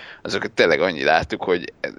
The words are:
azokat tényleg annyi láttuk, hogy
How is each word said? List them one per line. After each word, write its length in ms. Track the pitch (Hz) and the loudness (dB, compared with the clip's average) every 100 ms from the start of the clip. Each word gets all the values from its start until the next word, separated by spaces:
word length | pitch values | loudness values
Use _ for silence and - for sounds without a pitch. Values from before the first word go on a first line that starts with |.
| - - | -20 -16
azokat 300 | - 98 208 | -8 -6 -6
tényleg 300 | - 101 73 | 2 4 4
annyi 220 | 92 78 | 2 0
láttuk, 400 | 71 80 78 - | 2 2 0 -6
hogy 300 | - 87 76 - 76 | -2 -2 -4 -12 -12